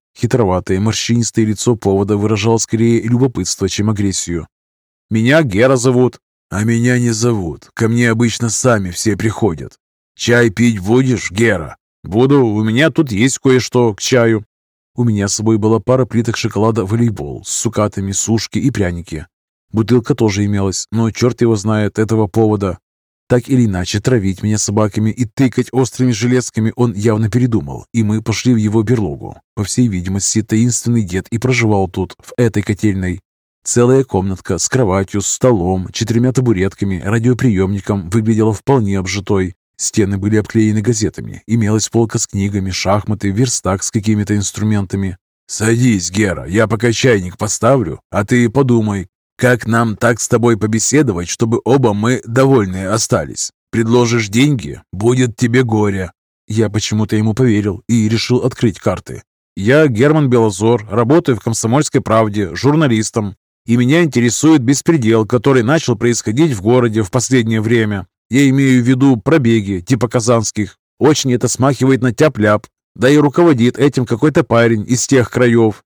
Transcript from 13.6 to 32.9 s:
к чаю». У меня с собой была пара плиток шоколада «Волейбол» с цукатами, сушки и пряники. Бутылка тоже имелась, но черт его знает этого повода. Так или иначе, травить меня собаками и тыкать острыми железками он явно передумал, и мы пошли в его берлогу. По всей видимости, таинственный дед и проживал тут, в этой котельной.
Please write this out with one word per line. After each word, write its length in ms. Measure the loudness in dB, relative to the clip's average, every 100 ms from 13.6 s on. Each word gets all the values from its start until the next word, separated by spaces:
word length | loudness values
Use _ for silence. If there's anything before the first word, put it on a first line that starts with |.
| 2 0 0
к 60 | -2
чаю». 440 | 0 2 2 0 -4 _ _ _ _
У 100 | -4
меня 220 | 0 0 -2
с 60 |
собой 220 | -2 0 0
была 240 | 2 0
пара 240 | 2 0
плиток 320 | 0 -2 -2 -4
шоколада 480 | -4 0 0 0
«Волейбол» 600 | -2 0 0 -2 -8 -12 -8
с 20 |
цукатами, 640 | -6 -4 -2 -2 -4 -6
сушки 460 | -4 -2 -2 -2 -4
и 120 | -2
пряники. 560 | -2 -4 -6 -10 -12 -14 _ _ _ _
Бутылка 440 | -4 0 0 0
тоже 300 | 0 0 0
имелась, 420 | -2 -2 -2 -4 -6
но 200 | -2 -2
черт 300 | 0 -2 0
его 160 | 0 0
знает 420 | 0 -2 -2 -2
этого 280 | -2 0 0
повода. 520 | 2 2 0 -2 -6 _ _ _ _ -2
Так 220 | -2 2
или 160 | 0
иначе, 360 | 2 -2 -4 -4
травить 420 | 0 0 0 -2
меня 160 | -2 -2
собаками 500 | -2 0 0 0 -2
и 160 | -2
тыкать 440 | -4 0 0 0 -2
острыми 400 | -2 -2 0 -2
железками 640 | 0 0 0 -2 -4 -2 0
он 160 | -2
явно 380 | 0 0 0 0
передумал, 560 | 0 0 -2 -4 -10 -6
и 80 | -2
мы 180 | 0 -2
пошли 320 | -4 -2 0
в 60 | 2
его 240 | 2 0
берлогу. 580 | 0 0 -2 -6 -14 -18 _
По 100 | -8
всей 240 | -4 0 0
видимости, 540 | -2 -4 -4 -2 -2
таинственный 640 | 0 0 2 0 -2 -2
дед 220 | -2 -4 -6
и 80 | -4
проживал 500 | -2 0 2 0 -2
тут, 260 | -4 -8 -10
в 160 | -8 -2
этой 260 | 0 0
котельной. 580 | -2 -2 -2